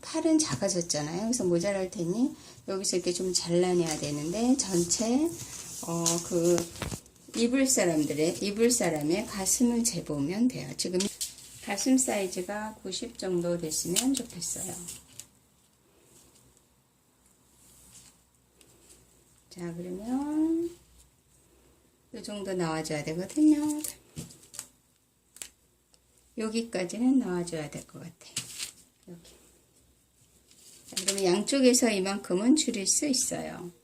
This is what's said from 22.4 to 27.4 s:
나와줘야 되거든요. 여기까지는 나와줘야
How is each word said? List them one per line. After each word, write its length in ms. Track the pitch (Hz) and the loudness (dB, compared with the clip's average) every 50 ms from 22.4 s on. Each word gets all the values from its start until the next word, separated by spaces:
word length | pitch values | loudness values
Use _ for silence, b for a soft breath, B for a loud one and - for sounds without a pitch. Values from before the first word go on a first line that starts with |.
| 190 196 190 | -6 -4 -2
나와줘야 500 | 180 170 160 160 160 156 - 156 147 143 | 0 0 0 0 -2 -2 -4 -4 -4 -4
되거든요. 800 | 156 160 175 190 - - 302 311 311 302 294 294 302 302 302 311 - - - - - - - - - - - - - - - - - _ _ _ _ _ _ _ _ _ _ _ _ - - - - _ _ _ _ _ _ _ _ _ _ _ _ _ _ _ _ _ 233 | -4 -4 -4 -6 -4 2 6 6 6 6 6 4 0 -2 -2 -4 -6 -8 -10 -14 -18 -16 -14 -14 -14 -16 -20 -20 -18 -16 -16 -16 -16 _ _ _ _ _ _ _ _ _ _ _ _ -18 -18 -18 -18 _ _ _ _ _ _ _ _ _ _ _ _ _ _ _ _ _ -6
여기까지는 800 | 220 220 214 233 226 - - 185 185 175 196 220 247 254 277 254 | -4 -4 -2 -4 -4 -4 -4 -4 -4 -4 -2 0 2 4 4 4
나와줘야 520 | 208 185 180 175 | 4 2 0 -2